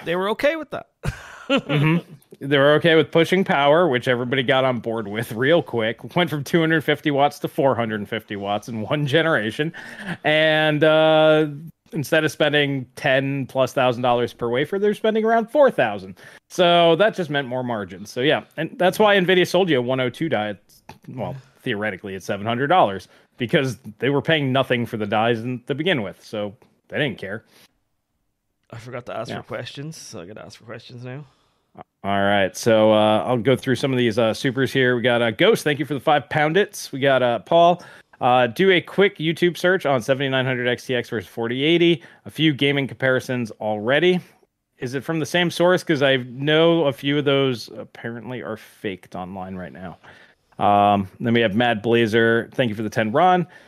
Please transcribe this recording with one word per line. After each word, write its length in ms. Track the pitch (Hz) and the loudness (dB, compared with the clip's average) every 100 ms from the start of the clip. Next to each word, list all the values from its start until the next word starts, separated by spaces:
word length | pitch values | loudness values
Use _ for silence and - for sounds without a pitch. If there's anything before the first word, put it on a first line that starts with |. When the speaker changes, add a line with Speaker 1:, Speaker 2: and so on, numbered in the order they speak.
| 160 | -6
Speaker 1:
They 100 | 175 | -4
were 140 | 196 | -4
okay 260 | 220 277 330 | -2 -2 -2
with 120 | 302 | -8
that. 200 | - - _ | -14 -14 _
<laughs> 120 | - - - - - | -10 -10 -16 -20 -4
Speaker 2:
Mm-hmm. 500 | 269 - 147 151 170 - 151 _ - | -4 0 0 2 0 -2 -16 _ -14
They 180 | 131 143 | 0 4
were 160 | 143 | 4
okay 220 | 151 165 160 | 4 4 4
with 160 | 147 | 4
pushing 320 | 170 160 185 | 2 2 2
power, 440 | 190 156 143 160 175 | 2 2 4 4 4
which 200 | 123 131 | 2 0
everybody 340 | 123 123 135 | 0 0 -2
got 240 | 127 131 131 | 0 2 2
on 140 | 120 | 0
board 280 | 117 113 101 | -4 -6 -6
with 240 | 107 113 | -6 -6
real 300 | 110 131 170 | -2 2 2
quick. 540 | - 117 110 120 117 175 | 0 -4 -4 -6 -6 -2
Went 120 | 175 | -2
from 140 | 147 | -4
two 160 | 135 175 | -2 0
hundred 240 | 160 160 | 2 0
fifty 280 | 147 143 156 | 0 -2 0
watts 260 | 139 143 - | 2 0 0
to 80 | 160 | -6
four 280 | - 139 113 | 0 0 0
hundred 320 | 117 107 98 | -2 -4 -6
fifty 260 | 110 - 101 | -8 -8 -8
watts 320 | 98 104 - | -4 -6 -6
in 140 | 113 | -10
one 240 | 127 151 143 | -6 -4 0
generation. 680 | 156 160 139 110 - 156 - - - 202 - | 0 2 0 -2 -4 -6 -8 -16 -16 -12 -6
And, 600 | 151 156 156 156 156 151 | 0 2 2 2 0 2
uh, 640 | 156 156 156 156 156 156 156 143 160 - _ | 4 4 4 4 4 4 2 -6 -16 -20 _
instead 300 | 175 131 160 | -8 0 0
of 80 | 156 | 0
spending 560 | - 151 147 143 139 123 - | 0 0 2 0 -2 -8 -4
ten 500 | 147 131 135 139 127 | 0 2 0 -4 -4
plus 280 | 135 131 | -2 0
thousand 280 | - 127 117 | 2 0 0
dollars 320 | 127 120 117 | 0 0 -2
per 160 | - 120 | -4 -4
wafer, 300 | 120 143 196 | -2 -2 -2
they're 160 | 208 208 | -2 0
spending 280 | 220 220 | 0 0
around 280 | 220 226 220 | 2 0 0
four 180 | 302 269 | 4 4
thousand. 480 | - 117 101 95 - - - _ | 4 0 -2 -10 -18 -20 -20 _
So 460 | - 175 170 170 160 | 0 4 6 4 4
that 200 | 214 170 | 2 0
just 140 | 151 | -4
meant 180 | 143 127 | -4 -4
more 160 | 127 | -6
margins. 460 | 123 113 95 90 101 | -4 -6 -6 -12 -12
So, 120 | 123 | -2
yeah. 240 | 143 120 - - | 2 0 -2 -8
And 180 | 160 - | -8 0
that's 180 | 180 - | 0 4
why 180 | 214 202 | 4 4
Nvidia 320 | 180 180 170 | 4 2 2
sold 220 | 175 190 | 2 2
you 80 | 131 | 0
a 40 | |
one 160 | 123 131 | 0 -2
oh 100 | 127 | -4
two 200 | - 165 | -4 -4
die. 280 | 107 107 98 _ _ - - - | -2 -4 -8 _ _ -20 -20 -16
Well, 260 | 123 92 135 - _ | -10 -10 -10 -18 _
theoretically, 540 | 131 104 107 92 98 95 | -6 -4 -4 -6 -10 -12
it's 100 | - | -8
seven 220 | 101 107 | -6 -4
hundred 200 | 120 143 | -4 0
dollars 400 | 180 117 95 - _ _ _ | 2 2 0 -12 _ _ _
because 400 | 120 160 131 101 110 - | -2 0 0 -6 -14 -6
they 100 | 127 | -2
were 120 | 139 | -2
paying 280 | 156 160 139 | 0 0 0
nothing 360 | 131 131 123 113 | 0 0 -2 -2
for 100 | 113 | -6
the 80 | 104 | -2
dies 360 | 110 117 113 | 0 0 0
in, 200 | 123 123 - | -4 -10 -8
to 80 | 135 | -6
begin 260 | 170 151 | -2 -2
with. 240 | 95 - - | -4 -12 -12
So 300 | 107 104 104 _ _ _ | -8 -8 -10 _ _ _
they 100 | 104 | -6
didn't 220 | 143 90 | -6 -6
care. 260 | 95 110 - _ _ _ _ _ _ _ _ _ _ _ _ | -12 -12 -16 _ _ _ _ _ _ _ _ _ _ _ _
Speaker 1:
I 80 | 117 | -18
forgot 260 | 123 123 120 | -14 -14 -12
to 100 | 104 | -10
ask 140 | 113 | -10
Speaker 2:
Yeah. 80 | 113 | -12
Speaker 1:
for 20 | |
questions, 520 | - 120 120 - 151 160 | -10 -12 -12 -14 -14 -16
so 260 | - - | -18 -16
I 40 | 85 | -16
gotta 180 | 107 | -18
ask 140 | - - | -20 -20
for 80 | 113 | -20
questions 400 | 117 - 123 123 | -20 -18 -18 -14
now. 180 | 135 139 _ _ _ _ - - _ | -14 -16 _ _ _ _ -20 -20 _
Speaker 2:
All 180 | 98 101 | -4 -2
right, 340 | 98 101 92 - | 0 2 0 -2
so, 380 | 120 110 107 | 2 4 6
uh, 300 | 107 107 107 | 4 4 2
I'll 140 | 104 127 | 0 -2
go 180 | 123 127 | 0 0
through 200 | 139 120 | 0 -2
some 160 | 139 | -2
of 60 | 127 | 0
these, 220 | 120 110 | 0 2
uh, 120 | 113 | 0
supers 380 | - 139 123 127 | 0 -4 -2 -2
here. 240 | 135 123 123 | 2 2 2
We 60 | |
got, 200 | 120 120 | 2 2
uh, 80 | 117 | 0
Ghost, 320 | 110 185 226 | 2 2 2
thank 160 | 151 143 | 0 -4
you 60 | 139 | -4
for 100 | 139 | -4
the 40 | |
five 300 | 160 147 - | 0 0 0
poundits. 600 | 156 151 170 208 - - | -2 0 0 0 -4 -12
We 80 | 135 | -2
got, 240 | 139 131 | 2 2
uh, 160 | 123 113 | 2 0
Paul, 420 | - 170 170 175 - - _ - | 2 4 4 2 -4 -20 _ -4
uh, 240 | 127 127 123 | 2 2 2
"Do 220 | 113 190 | 2 2
a 80 | 175 | 2
quick 380 | - - 196 - | 0 0 0 0
YouTube 400 | 156 160 175 156 | -4 0 -2 0
search 280 | 180 185 143 | 0 0 0
on 140 | 135 | -2
seventy-nine 440 | 107 131 139 131 127 | 0 -2 0 -2 -2
hundred 220 | 123 123 | -2 -2
X 180 | 120 - | -4 -2
T 80 | 123 | -4
X 140 | 117 | -4
versus 180 | 113 92 | -8 -8
forty 340 | - 117 127 | -8 -6 -2
eighty. 400 | 151 170 170 165 - - - | 0 4 4 2 -4 -20 -18
A 60 | |
few 220 | - 156 | -2 0
gaming 340 | 127 139 143 131 | 2 0 0 -4
comparisons 640 | 117 131 127 - 123 117 - | -2 0 0 -2 -6 -6 -6
already." 600 | 107 107 110 143 180 180 - _ _ _ _ _ | -6 -4 0 2 2 0 -4 _ _ _ _ _
Is 160 | 123 | -8
it 100 | 131 | -8
from 160 | 117 165 | -6 -6
the 60 | 143 | -2
same 240 | 175 175 | 0 0
source? 340 | - 175 180 | 2 2 2
'Cause 180 | - 147 | 0 2
I 140 | 135 135 | 2 2
know 680 | 123 123 147 156 165 170 143 | -2 -6 0 4 4 2 0
a 80 | |
few 240 | 123 139 147 | -2 -2 -2
of 80 | 143 | 2
those 440 | 139 135 117 - | 2 0 -2 -8
apparently 720 | 107 104 - 120 120 113 123 | -16 -16 -14 -12 -12 -12 -10
are 140 | 78 110 | -10 -10
faked 580 | - _ 107 92 - 92 | -14 _ -10 -10 -12 -12
online 400 | 90 98 92 92 | -12 -12 -12 -12
right 180 | 85 | -12
now. 240 | 71 90 - - - - _ _ - | -14 -16 -16 -20 -20 -20 _ _ -2
Um, 440 | 101 101 101 101 95 - | 4 6 6 4 0 -6
then 140 | 123 | 0
we 80 | 117 | 2
have 140 | 113 101 | 2 2
Mad 260 | 120 110 | 0 0
Blazer, 680 | 113 117 113 113 113 117 - | 0 2 2 2 2 2 -2
Thank 160 | - 123 | -2 -2
you 60 | 104 | -2
for 80 | |
the 60 | 107 | -4
ten 220 | 120 107 | -2 -2
Ron. 360 | 135 185 180 175 - | 2 4 2 0 -10